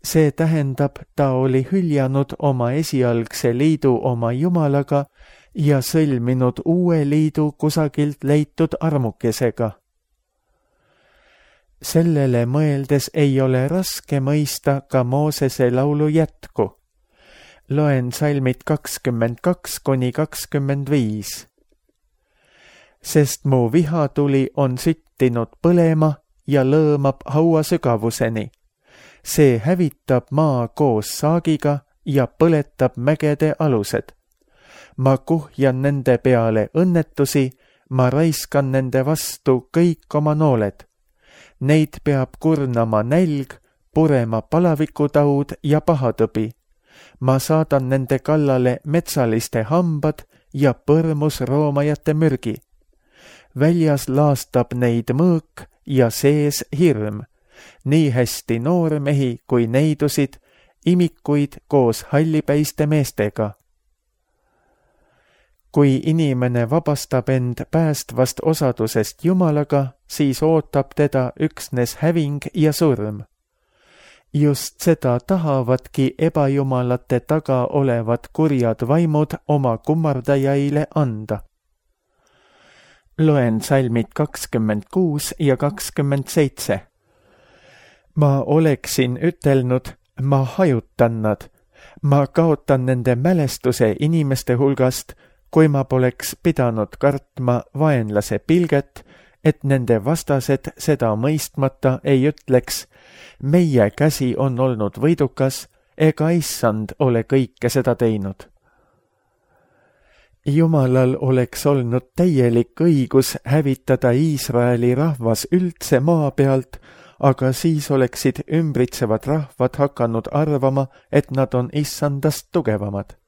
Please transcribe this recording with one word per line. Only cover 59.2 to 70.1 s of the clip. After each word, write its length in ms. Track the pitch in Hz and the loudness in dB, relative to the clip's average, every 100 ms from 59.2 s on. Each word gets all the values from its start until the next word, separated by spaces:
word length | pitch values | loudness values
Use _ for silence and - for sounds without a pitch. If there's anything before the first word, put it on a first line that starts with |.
| 131 117 - | -2 -4 -2
kui 180 | 123 117 | 0 2
neidusid, 680 | 127 156 151 147 - 139 - _ _ _ _ - | 2 0 0 -2 0 -4 -6 _ _ _ _ 0
imikuid 720 | 180 170 _ - 147 143 - _ | 2 0 _ -2 -2 -2 -8 _
koos 360 | 143 120 113 - | 2 2 0 -2
hallipäiste 760 | 143 160 156 151 147 151 - 151 | 0 2 0 0 0 -2 -2 0
meestega. 680 | 151 131 - 104 - 104 - _ _ _ _ _ _ _ _ _ _ _ _ _ _ _ _ _ _ _ _ _ | 0 0 -2 -4 -2 -6 -6 _ _ _ _ _ _ _ _ _ _ _ _ _ _ _ _ _ _ _ _ _
Kui 300 | - 143 131 - | 2 4 2 0
inimene 640 | 160 151 127 123 120 117 | 0 0 0 0 0 0
vabastab 600 | 160 156 143 - 131 123 | -2 -2 -4 -2 -4 0
end 360 | 131 123 120 - | -2 -2 -6 -4
päästvast 680 | 160 160 143 - 113 127 - | -2 0 -2 -6 -2 -2 -2
osadusest 840 | 160 160 139 - 113 113 107 - 165 | -4 0 -2 -2 -2 -2 -4 -4 -2
Jumalaga, 640 | 185 175 147 147 143 135 _ | 2 2 0 0 -2 -2 _
siis 360 | _ | _